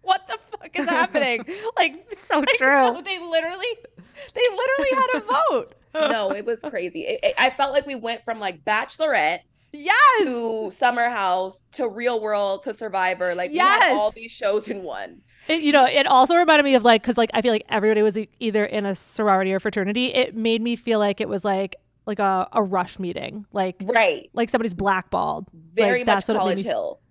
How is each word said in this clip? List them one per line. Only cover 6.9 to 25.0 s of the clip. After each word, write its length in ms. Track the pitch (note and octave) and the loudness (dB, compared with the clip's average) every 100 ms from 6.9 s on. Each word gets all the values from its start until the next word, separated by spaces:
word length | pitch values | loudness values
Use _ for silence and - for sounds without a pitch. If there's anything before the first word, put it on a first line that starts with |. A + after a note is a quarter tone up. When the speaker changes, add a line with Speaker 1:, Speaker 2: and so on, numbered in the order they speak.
| D#3 | -8
Speaker 3:
It, 180 | - A3 | -6 -2
it, 120 | - - | -2 2
I 120 | C4 | 0
felt 220 | C4 C#4 | 0 0
like 120 | C#4 C#4 | 0 -2
we 100 | C4 | -8
went 280 | A3+ A#3 | -6 -8
from, 160 | - A3+ | -8 -6
like, 240 | G3+ E3 - | -6 -6 -2
Bachelorette 760 | G#3+ - - D#4 A3+ D3+ F3 _ _ _ | -2 -2 -4 0 2 2 -2 _ _ _
Speaker 1:
Yes. 520 | D4+ D4+ A4+ C#5+ A#4+ | -8 2 6 6 6
Speaker 3:
to 480 | E4 A#3+ A3+ A3 G#3+ | 0 -2 -4 -4 -8
Summer 380 | - B3 A#3+ A#3 | 0 0 2 -2
House 560 | A#3 F#3+ F3+ F#3+ - _ | 0 0 0 -2 -10 _
to 140 | - A#3+ | -6 -6
Real 320 | G3+ A#3+ A#3 | -2 -2 -2
World 420 | G#3+ G#3 G3+ G3 | -2 0 -2 -4
to 100 | B3+ | -8
Survivor. 640 | G#3 A3 F#3+ F#3 F3+ F3+ F3 | -10 -6 -2 -2 0 -2 -2
Like, 160 | F3+ | -4
Speaker 1:
Yes. 280 | D#4 F#4 G#4 | 2 4 4
Speaker 3:
we 40 | F#4 | 4
had 80 | G#3 | 2
all 140 | G#3+ | 0
these 200 | A3+ A3+ | -4 -18
shows 360 | - G#3 G#3 G#3 | -6 -2 -2 -4
in 160 | G3+ | -10
one. 380 | F3 G2+ F#2 E2+ _ _ - | -8 -10 -12 -16 _ _ -4
Speaker 2:
It, 140 | E4 | 0
you 100 | D4 | 4
know, 140 | D4 B3+ | 6 6
it 220 | C#4+ C#4+ | 4 4
also 280 | C4 C4 E4+ | 6 6 4
reminded 280 | E4 D4+ | 6 4
me 100 | C#4+ B3+ | 6 4
of, 80 | |
like, 200 | A#3 A3+ | 6 4
'cause, 140 | A#3+ A#3+ | 2 0
like, 120 | A3+ | 0
I 80 | A3+ | 0
feel 80 | A#3+ | 0
like 140 | A3 - | -2 -2
everybody 320 | A3 G#3+ G#3+ | 0 2 2
was 160 | G#3+ G3 | 2 0
e-, 120 | G#3+ _ | -8 _
either 260 | A3+ G#3 G#3 | -2 0 0
in 200 | G#3 G3+ | -2 -4
a 100 | F#3 | -6
sorority 580 | - - G#3+ F#3+ F#3+ | -6 -2 2 2 2
or 60 | F#3+ | -2
fraternity. 480 | G#3+ G#3 F#3+ G#3+ B3 | -2 -2 -2 -2 0
It 280 | - - A3+ | 0 -2 -2
made 240 | A3+ A3+ | -2 0
me 140 | A#3 A#3 | -2 -4
feel 220 | - A3 | 0 0
like 240 | G#3 G3 | 2 -2
it 80 | G#3 | -4
was, 160 | G3+ G#3 | -4 -2
like, 300 | F#3+ G3 - _ _ - | -2 -4 -10 _ _ -10
like 100 | G#3 | -2
a, 280 | G3+ F#3+ F#3 | 0 0 -2
a 120 | - | -2
rush 340 | G3+ F#3+ F3+ - | 0 -2 -4 -8
meeting, 460 | F3+ - - G#3 G3+ | -8 -8 -10 -12 -8
like, 240 | G3+ F#3 F3+ | -4 -4 -4
Speaker 3:
Right. 460 | G3 A#3 G3 D3 - | 0 2 2 0 -8
Speaker 2:
like 160 | - A#3 | -4 -2
somebody's 240 | B3 A3+ | 0 -2
blackballed. 720 | F3 G3 F#3+ | -2 -2 -2